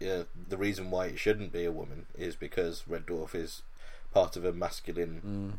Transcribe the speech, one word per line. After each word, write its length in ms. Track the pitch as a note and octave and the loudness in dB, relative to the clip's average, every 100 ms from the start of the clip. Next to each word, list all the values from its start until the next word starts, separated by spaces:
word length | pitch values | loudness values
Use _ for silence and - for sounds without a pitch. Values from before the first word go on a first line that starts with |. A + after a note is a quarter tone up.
yeah, 240 | F#2 F#2 F2 - F2 | -2 -2 -2 -6 -4
the 80 | F#2+ | 0
reason 340 | G2+ F#2+ F#2 | 2 0 0
why 160 | F#2 F#2 | 2 2
it 140 | D#2 | 2
shouldn't 320 | G#2+ G#2 G2 | 4 4 2
be 120 | F2 | 0
a 60 | F2 | 0
woman 360 | D#2+ - C2+ E2+ - | 0 -4 -6 -6 -4
is 160 | F2 | -4
because 480 | - D2 - E2+ E2 - | -4 -2 2 2 0 -4
Red 180 | E2+ D#2+ | -4 -2
Dwarf 300 | E2+ D#2+ F2+ | -4 -2 -4
is 260 | D#2+ - - - - - - | -4 -6 -10 -8 -8 -6 4
part 240 | - - - | 6 6 4
of 80 | |
a 80 | F2+ | 0
masculine 1040 | F2 F2 - - E2+ E2+ D#2+ F#2+ G2+ G2 | 2 0 -2 -4 0 0 -2 -2 -2 -2